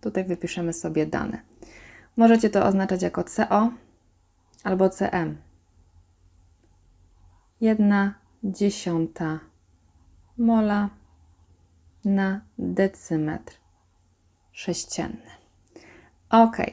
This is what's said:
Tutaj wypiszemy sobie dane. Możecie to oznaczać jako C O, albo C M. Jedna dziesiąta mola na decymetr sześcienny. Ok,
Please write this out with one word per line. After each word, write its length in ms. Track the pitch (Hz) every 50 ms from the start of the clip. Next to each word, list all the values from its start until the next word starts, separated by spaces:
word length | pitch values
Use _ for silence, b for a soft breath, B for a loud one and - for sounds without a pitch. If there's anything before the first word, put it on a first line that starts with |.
Tutaj 240 | - 214 - 190 185
wypiszemy 480 | 185 175 - - 170 - - 175 170 165
sobie 340 | - - 165 160 156 156
dane. 360 | 156 - - - - - - - _ _ - B B B B B B B B B B B
Możecie 340 | - 226 233 226 226 226 214
to 160 | 208 202 196
oznaczać 360 | 202 196 196 190 202 185 180 180
jako 220 | 175 - 180 180
C 240 | - - - 220 -
O, 200 | - 208 220 233 240 - - _ _ _ _ _ _ _ _ _ _ _ _ _ _ _ -
albo 220 | 190 190 185 190 185
C 240 | 185 - 190 - -
M. 300 | 180 165 156 151 151 - _ _ _ _ _ _ _ _ _ _ _ _ _ _ _ _ _ _ _ _ _ _ _ _ _ _ _ _ _ _ _ _ _ _ _ _ - _ _ _ _ _ -
Jedna 540 | 226 220 220 214 208 202 202 202 196 202 202 - _ _ _ _ -
dziesiąta 920 | 196 185 - 202 202 196 - - 180 170 165 165 165 - - 165 156 156 160 - - _ _ _ _ _ _ _ _ _ _ _ _ _ _ _ _ _ -
mola 500 | 233 226 233 226 214 208 208 208 208 202 - - _ _ _ _ _ _ _ _ _ _ _ _ _ _ _ _ _ _ _ _ -
na 360 | 202 196 196 196 190 190 202 - - _ -
decymetr 960 | 180 180 180 190 196 196 196 - - - 170 156 156 151 - - - - - _ _ _ _ _ _ _ _ _ _ _ _ _ _ _ _ _ _ _ -
sześcienny. 760 | - - - 175 - - - - - 156 - - - - - - - _ _ _ _ _ _ b b b b b b b b b b _ -
Ok, 260 | - 226 226 226 226 - - -